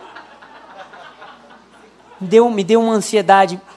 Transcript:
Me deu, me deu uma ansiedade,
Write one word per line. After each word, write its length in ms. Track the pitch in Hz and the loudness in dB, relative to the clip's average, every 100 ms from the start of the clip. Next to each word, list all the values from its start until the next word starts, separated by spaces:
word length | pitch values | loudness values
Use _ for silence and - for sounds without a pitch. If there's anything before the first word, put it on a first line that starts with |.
| - - - - - - - 190 - - - - - - - - _ _ _ _ _ - | -20 -20 -20 -20 -20 -20 -20 -20 -20 -20 -20 -20 -20 -20 -20 -20 _ _ _ _ _ -16
Me 80 | 185 | 0
deu, 220 | 220 240 | 2 2
me 120 | 214 | 0
deu 200 | 180 226 | -2 0
uma 100 | 226 | 0
ansiedade, 680 | 220 - 214 185 196 190 185 - | -4 -4 -2 2 2 2 -2 -16